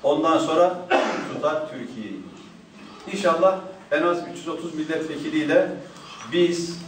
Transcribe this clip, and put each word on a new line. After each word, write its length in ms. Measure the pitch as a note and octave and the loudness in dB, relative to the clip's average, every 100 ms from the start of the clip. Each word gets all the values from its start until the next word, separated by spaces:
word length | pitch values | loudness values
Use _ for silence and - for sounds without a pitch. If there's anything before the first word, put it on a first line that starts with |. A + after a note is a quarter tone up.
ondan 360 | C3+ D3 D#3+ D#3+ | 2 2 4 4
sonra 400 | D3+ D#3+ F3+ F3+ - - - | 4 4 4 2 0 2 2
<clears throat> 260 | - C#3+ | -2 -6
tutar 360 | C3+ D3+ D#3 D3+ | -2 -2 -2 -4
Türkiye'yi. 500 | C3 A#2 A#2 G#2 F#2+ - - - - - - - - - | -8 -10 -10 -10 -10 -14 -16 -20 -20 -20 -20 -20 -16 -10
İnşallah 460 | G3 F3+ E3 F#3+ F#3+ - - - | 0 2 6 4 4 -6 -16 -2
en 120 | D3 | 2
az 160 | E3+ E3 C#3 | 2 2 -4
üç 60 | C3 | -10
yüz 100 | E3 | -8
otuz 260 | D#3+ E3 | -8 -8
milletvekiliyle 920 | D#3 D#3 D#3+ D#3+ C#3+ D#3 D#3 C#3+ E3 - - - - - - A2+ | -6 -4 -2 -4 -6 -2 0 4 6 4 -2 -12 -18 -18 -16 -2
biz 460 | E3+ E3+ E3+ - - | 2 4 2 -4 -8